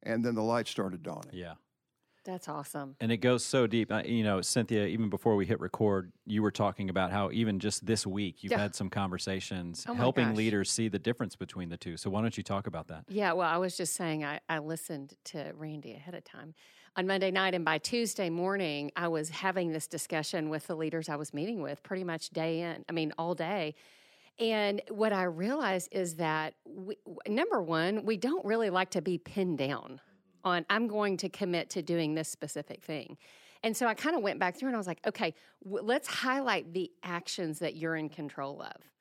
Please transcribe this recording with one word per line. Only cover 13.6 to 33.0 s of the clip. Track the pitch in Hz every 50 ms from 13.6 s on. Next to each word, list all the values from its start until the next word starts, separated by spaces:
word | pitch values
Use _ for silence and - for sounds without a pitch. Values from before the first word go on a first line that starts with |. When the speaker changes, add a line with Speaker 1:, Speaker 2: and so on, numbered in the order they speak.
| 185 185 170
Speaker 3:
just | - 185 156 -
saying | - 180 165 156 151 151
I, | 143 147 - _ _
I | 160 156
listened | 147 156 165 160 - - 170 143 139 139 - _ _
to | - - 160 139 151 151
Randy | 151 156 156 151 151 139 147 113
ahead | - 147 165 180
of | - -
time | - - - - 160 160 _ - - - - - - _
on | - 185 185
Monday | 196 196 190 190
night, | 185 190 190 190 180
and | 180 170
by | 156 160 156
Tuesday | - - - 240 233 208 - - 202 170
morning, | 165 170 175 185 196 196 190 160 147 143 143 147 -
I | 180 175 170
was | 165 160 156 160
having | 160 - 190 190 185 190 180 170
this | 156 160 151 -
discussion | - 160 - - - 156 151 - - 180 156 156
with | 151 156 - -
the | 175
leaders | 156 160 156 165 165 160 -
I | 151 143
was | 151 143 -
meeting | 147 156 202 233 208
with | 151 139 143 - _
pretty | - 196 185 185
much | 175 165 160 - -
day | - 165 160 165 165 165
in, | 170 170 160 - - -
I | 170
mean, | 170 160 151 - -
all | 165 170 175
day. | 156 170 165 202 202 165 151 151 - - - - - - - _ _ _ - _ -
And | 233 226 220 214 208 202 202 202 - -
what | 226 202 220 220 208
I | 190 185
realized | 180 165 160 180 214 262 311 285 208 190 185 175 -
is | - 190 185 175 165 160
that, | 175 160 156 156 156 156 - _ _
we, | - - 190 185 190 214 - _
w-, | - 180 - - -
number | 208 233 320 466 427 254
one, | 185 156 165 160 165 180 202 220 -
we | - 226 196
don't | 175 247 302 370 -
really | 202 220 226 226 208
like | 175 185 185 214
to | - 190
be | 156 190 180 160
pinned | - - - 202 190 180 170 139
down | 139 135 143 - - - 131 - - _ _ _ _ _ _ _ -
on, | 190 180 175 160 _
"I'm | 202 214 233 233
going | 208 214 208 202 190 175
to | - 185
commit | - - 208 185 175 170 - -
to | - 190
doing | 165 - 175 170 160 151 156
this | 160 160 -
specific | - - - 147 - 151 147 - - -
thing." | - - 160 147